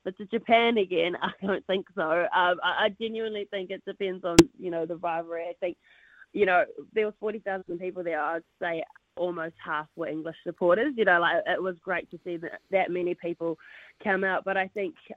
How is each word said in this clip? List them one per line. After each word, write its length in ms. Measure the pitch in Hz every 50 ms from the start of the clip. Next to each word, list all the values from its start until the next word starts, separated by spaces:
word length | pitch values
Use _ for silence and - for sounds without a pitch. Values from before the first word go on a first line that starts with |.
| -
it's 140 | 190 185 -
a 40 | 208
Japan 520 | 185 226 233 - - 233 233 233 233 240 220
again, 380 | 190 180 180 165 170 180 175 -
<laughs> 40 |
I 100 | - 190 - - 196
don't 220 | 190 190 - -
think 200 | - 185 196 180 - -
so. 80 | 202
Um, 580 | 165 156 160 175 175 - - 180 180 180 180 156
I, 220 | - 180 165 143 208
I 20 | 220 196 -
genuinely 480 | 226 226 226 220 220 220 214 208 202 -
think 200 | - 196 185 180
it 120 | 196 180 -
depends 400 | 196 190 - 202 190 185 185 185
on, 120 | 180 170 165 170 - _ -
you 120 | 185 180
know, 160 | 170 165 160
the 100 | 160 170
rivalry. 460 | 165 175 175 165 165 170 165 170 165 170 175
I 40 | 175 -
think, 180 | 196 180 170 _ _ _ - - - - - - - _
you 140 | - 196 202
know, 180 | 190 180 180 151 - - - 143 - -
there 120 | 220 214
was 80 | 214 208 -
forty 220 | 208 214 208 220
thousand 380 | - 196 190 190 185 - 175 170
people 260 | 185 185 180 180 175
there. 160 | 170 165 151
I'd 220 | 151 151 165 165 165 _ _ -
say 240 | 185 170 170 165 - - - - _ _ -
almost 380 | - 175 180 175 170 160 165 160 - -
half 220 | 165 156 151 156 - -
were 100 | - 165
English 300 | 147 151 160 156 160 160 - -
supporters. 480 | 175 170 - 185 175 175 208 247 302 269
You 100 | 226 214
know, 120 | 185 180 175
like, 160 | 170 160 165 165 -
it 140 | 160 - 139
was 120 | 180 190 180 165
great 260 | - 185 180 170 - -
to 80 | - 160
see 140 | - 185 175
that, 240 | 165 165 - - - _ -
that 200 | 185 190 180 -
many 240 | 175 180 175 175 175
people 440 | - - 170 170 - 165 170 160 - - - - - - - _ - -
come 180 | 214 190 190
out. 220 | 196 190 185 - -
But 140 | 190 190 190
I 100 | 190 190
think, 260 | - 208 196 175 - - - - -